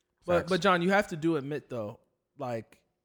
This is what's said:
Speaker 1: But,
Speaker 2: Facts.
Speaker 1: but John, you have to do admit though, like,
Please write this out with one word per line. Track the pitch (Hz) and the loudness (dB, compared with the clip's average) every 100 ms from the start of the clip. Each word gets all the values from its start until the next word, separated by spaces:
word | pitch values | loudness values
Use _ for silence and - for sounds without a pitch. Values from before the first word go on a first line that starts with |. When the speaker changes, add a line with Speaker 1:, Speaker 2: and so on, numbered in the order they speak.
| _ _ | _ _
Speaker 1:
But, | - 170 | 0 0
Speaker 2:
Facts. | 165 | 2
Speaker 1:
but | 185 | 2
John, | 190 175 | 4 4
you | 175 | 4
have | 196 208 | 2 2
to | 165 | -2
do | 165 156 | -2 -2
admit | 135 147 - | -4 -8 -8
though, | 123 104 113 _ _ _ - | -8 -8 -10 _ _ _ -12
like, | 127 117 - - _ _ | -8 -8 -10 -20 _ _